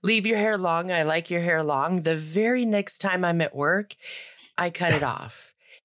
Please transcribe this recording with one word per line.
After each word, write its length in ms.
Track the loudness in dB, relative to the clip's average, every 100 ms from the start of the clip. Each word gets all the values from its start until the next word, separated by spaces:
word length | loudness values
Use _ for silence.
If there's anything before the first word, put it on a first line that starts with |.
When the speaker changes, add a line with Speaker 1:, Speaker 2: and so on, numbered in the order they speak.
Speaker 1:
"Leave 240 | 0 0 2
your 140 | 2
hair 180 | 2 0
long, 320 | 0 0 0
I 120 | 0
like 260 | 2 0 0
your 120 | -2
hair 200 | 2 2
long," 360 | 2 0 0 0
the 140 | 0 -2
very 500 | -2 0 2 2 2
next 320 | 0 2 0
time 260 | 0 0
I'm 160 | 2 2
at 160 | 0 0
work, 400 | 0 0 -2 -12 -18 -16 -18 -20 -12 -4
I 140 | -4
cut 220 | 0 0 0
it 80 |
Speaker 2:
<laughs> 140 | 0 -4
Speaker 1:
off. 360 | -8 -16 -20 _ _ -16